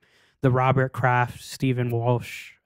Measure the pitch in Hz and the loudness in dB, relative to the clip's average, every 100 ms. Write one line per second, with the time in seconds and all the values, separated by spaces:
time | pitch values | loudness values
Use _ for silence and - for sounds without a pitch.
0 | _ _ _ _ 135 127 131 135 131 - | _ _ _ _ 0 2 2 2 0 0
1 | 127 123 120 - - - 135 123 123 117 | 2 2 0 -4 -16 -4 -2 0 0 0
2 | 120 120 110 - - - | 0 0 -2 -14 -18 -20